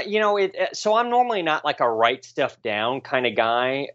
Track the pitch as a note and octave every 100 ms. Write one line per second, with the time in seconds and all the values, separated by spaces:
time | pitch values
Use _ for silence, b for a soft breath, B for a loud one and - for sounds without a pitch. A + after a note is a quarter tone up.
0 | - G#3+ G#3 G#3 F#3+ - F#3 - G#3+ G#3+
1 | A#3+ A#3+ B3 G#3 E3 D3+ D3 C3+ B2 A2
2 | A#2 C3 - - B2+ - A2+ G#2 A2+ C3+
3 | - C3 B2 G#2+ A2+ A#2+ B2+ C3+ C#3